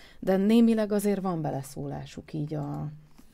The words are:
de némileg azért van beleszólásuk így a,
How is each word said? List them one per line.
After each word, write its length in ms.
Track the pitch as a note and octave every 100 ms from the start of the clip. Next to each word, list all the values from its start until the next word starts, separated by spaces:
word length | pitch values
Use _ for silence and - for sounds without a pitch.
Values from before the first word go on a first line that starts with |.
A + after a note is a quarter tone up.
| - -
de 180 | F#3 F#3+
némileg 540 | G3+ A#3 A3+ A3 G#3
azért 300 | G#3 G3+ F#3+
van 200 | F#3+ E3
beleszólásuk 920 | D3+ C#3 - D#3 C#3+ C#3+ C3+ - -
így 200 | D#3 D3
a, 260 | D3 D3 D3 D3+ D3+ - - -